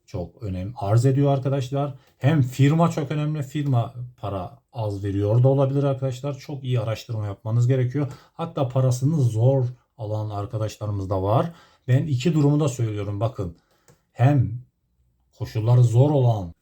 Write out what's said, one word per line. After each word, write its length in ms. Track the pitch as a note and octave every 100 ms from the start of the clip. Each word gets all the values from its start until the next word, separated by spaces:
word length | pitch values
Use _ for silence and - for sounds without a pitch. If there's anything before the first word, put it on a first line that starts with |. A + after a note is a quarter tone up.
| _
çok 360 | F#2+ E2+ -
önem 300 | G#2+ F#2 G2 A#2+
arz 300 | G2 A2+ C3+
ediyor 260 | C3+ C#3+
arkadaşlar. 640 | C#3 C#3 C#3 B2 C#3 C#3+ - _ _
Hem 240 | B2+ D#3+
firma 480 | B2 - C#3 D#3+ E3+
çok 200 | E3 C#3
önemli. 320 | D3+ D3+ D3+
Firma 520 | C3 D3+ C#3+ B2 A2+ A#2+ B2 -
para 420 | G2+ F#2+ F2+ - _
az 320 | A#2+ G#2+ G2+
veriyor 380 | G2+ G2 G2+ A#2
da 60 | C3
olabilir 340 | C3+ C3+ C#3
arkadaşlar. 560 | C#3 C3 C3+ B2 C#3+ C#3
Çok 260 | - C#3
iyi 160 | B2+ B2
araştırma 460 | G#2+ G#2+ - A2 G#2
yapmanız 420 | G2 A2 A#2 A#2+
gerekiyor. 440 | C3+ B2 C#3 C3+ - _
Hatta 360 | - E3 - C3
parasını 540 | C3+ C3 B2 C3+ D#3+
zor 420 | A#2 G#2+ B2+ C3+ B2 B2 _ -
alan 320 | G#2+ G#2+ G#2+
arkadaşlarımız 800 | G2+ G2+ G#2+ G#2+ - G#2 G2+ F#2
da 120 | F#2+
var. 300 | G2 A#2+ E3+ - _ _ -
Ben 180 | B2+ D#3+
iki 280 | B2+ F3
durumu 260 | D#3 C#3+ D3
da 80 | D3+
söylüyorum. 520 | - A2+ G#2 G2+ G2+
Bakın 360 | A2 - F#2 - _ _ _ _ _
hem 480 | - B2 C#3+ G2 A2 - _ _ _ _ _ _ -
koşulları 460 | - A2+ A2 B2
zor 260 | A#2 A#2 D3
olan 440 | D3 B2 G#2+ F2 -